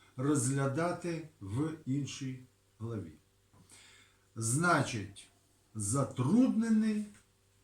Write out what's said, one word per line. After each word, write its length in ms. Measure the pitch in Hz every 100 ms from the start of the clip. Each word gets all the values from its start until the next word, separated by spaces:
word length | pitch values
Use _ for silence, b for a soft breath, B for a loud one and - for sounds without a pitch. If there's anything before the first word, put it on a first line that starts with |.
| b -
розглядати 1120 | 139 143 123 139 135 135 170 170 175 160 - -
в 280 | 98 117 156 160 131
іншій 540 | 139 127 - 131 127 - _ _ _
главі. 340 | 110 107 82 - _ _ _ - b b b b b b b 113
Значить, 920 | 113 135 175 165 - 110 92 - - _ _ _ _ 107
затруднений 1300 | 104 139 123 - 127 226 254 202 226 214 220 214 208 - _ _ _ _